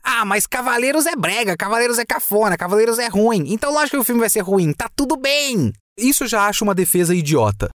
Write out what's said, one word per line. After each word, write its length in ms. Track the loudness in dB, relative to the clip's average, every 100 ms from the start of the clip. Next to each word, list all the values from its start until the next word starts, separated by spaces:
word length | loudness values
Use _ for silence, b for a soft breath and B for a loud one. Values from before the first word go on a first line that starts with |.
Ah, 200 | -2 -2
mas 240 | 0 0 -2
Cavaleiros 580 | -4 -2 0 2 2 0
é 100 | -2
brega, 420 | -2 -2 -2 -2
Cavaleiros 400 | -2 0 0 -2
é 80 | -2
cafona, 520 | -4 0 2 2 0
Cavaleiros 420 | 0 2 2 2
é 80 | -2
ruim, 380 | 2 2 2 -2
então 260 | -2 -2
lógico 240 | 0 0 -2
que 40 |
o 20 |
filme 180 | 0 0
vai 80 | 0
ser 120 | 0
ruim, 300 | 0 0 0
tá 160 | -2 -6 -6
tudo 220 | -4 -2
bem." 560 | 0 0 0 0 0 -4 _ -2
Isso 260 | 0 0
eu 40 | 0
já 200 | 0 0
acho 160 | 0
uma 120 | 0 0
defesa 380 | 0 2 2 0
idiota. 540 | 2 2 2 0 -6